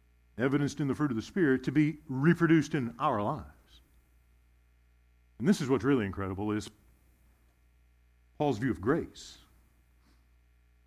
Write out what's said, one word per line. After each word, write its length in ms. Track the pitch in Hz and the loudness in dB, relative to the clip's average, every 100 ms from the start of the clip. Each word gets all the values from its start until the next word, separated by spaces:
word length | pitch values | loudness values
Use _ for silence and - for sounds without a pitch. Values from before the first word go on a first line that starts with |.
| _ _ _ - | _ _ _ -4
evidenced 420 | 135 143 139 139 | -2 0 -2 -2
in 80 | 143 | -4
the 60 | |
fruit 160 | 127 147 | -2 -2
of 60 | 110 | -4
the 60 | |
Spirit, 400 | 107 196 151 131 | -4 0 2 2
to 80 | 160 | 0
be 260 | 143 151 156 - | 0 0 -2 -8
reproduced 680 | 131 151 165 165 160 139 | 0 2 4 4 4 2
in 200 | 156 117 - | -2 -4 -4
our 240 | 147 110 | -2 0
lives. 220 | 104 143 78 - _ - _ _ _ _ _ _ _ _ _ _ _ _ _ _ _ - | -2 -4 -10 -18 _ -20 _ _ _ _ _ _ _ _ _ _ _ _ _ _ _ -2
And 80 | 131 | 2
this 140 | 208 | 2
is 80 | 127 | 2
what's 160 | 131 | 2
really 220 | 127 135 98 | 2 2 0
incredible, 440 | 92 95 95 107 | -4 -6 -4 -2
is 180 | 107 101 - _ _ _ _ _ _ _ _ _ _ _ _ _ _ _ - | -2 -4 -14 _ _ _ _ _ _ _ _ _ _ _ _ _ _ _ -4
Paul's 200 | 147 107 | -2 0
view 120 | 127 | -2
of 100 | 90 | -2
grace. 560 | 101 156 - - - - - _ _ _ _ _ _ _ _ _ _ _ _ _ | 0 0 -2 -12 -20 -20 -20 _ _ _ _ _ _ _ _ _ _ _ _ _